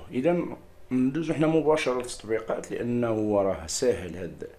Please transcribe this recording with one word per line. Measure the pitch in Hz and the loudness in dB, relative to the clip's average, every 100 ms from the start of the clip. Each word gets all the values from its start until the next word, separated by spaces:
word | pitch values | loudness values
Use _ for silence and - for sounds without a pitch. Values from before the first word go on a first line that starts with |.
| - | -6
إذن، | 123 147 175 - - - - - | 0 2 2 -2 -10 -16 -20 -2
ندوزو | 127 127 147 160 | 2 2 0 -2
حنا | 139 156 | 2 4
مباشرة | 160 147 151 135 127 | 4 4 4 2 -2
للتطبيقات، | 123 - 104 110 - - - | -4 -10 -4 -4 -2 -6 -4
لأنه | - 117 120 117 | -4 -2 0 0
هو | 110 107 101 | 0 2 2
راه | 98 85 80 | 2 0 -4
ساهل | - 127 85 87 85 | 0 2 2 -4 -8
هاد | 85 - - | -10 -10 -14